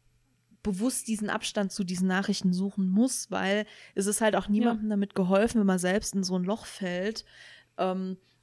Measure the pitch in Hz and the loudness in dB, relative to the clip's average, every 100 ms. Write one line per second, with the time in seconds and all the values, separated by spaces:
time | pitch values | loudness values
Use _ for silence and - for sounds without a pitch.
0 | _ _ _ _ _ _ 208 185 240 254 | _ _ _ _ _ _ -4 -2 -2 -2
1 | - 214 214 214 - - 196 - 185 180 | -4 -4 -2 -4 -4 -2 -2 -2 -4 0
2 | 185 185 196 196 185 180 196 196 190 190 | 0 2 0 0 2 0 -2 -2 0 4
3 | 254 - - 190 190 202 208 - - - | 2 0 -4 -4 0 0 -2 -10 -12 -2
4 | 196 214 220 202 190 208 240 226 214 208 | 0 2 2 2 2 2 2 0 0 0
5 | 196 - 180 196 226 233 196 185 180 190 | -2 0 2 4 4 4 4 2 2 0
6 | - 196 185 185 180 220 - - 185 175 | 0 -4 -2 -2 -2 -4 -6 -8 -6 -4
7 | 196 220 - - - - _ - 185 185 | -4 -6 -12 -18 -20 -20 _ -4 -2 -2
8 | 185 185 _ _ | -4 -8 _ _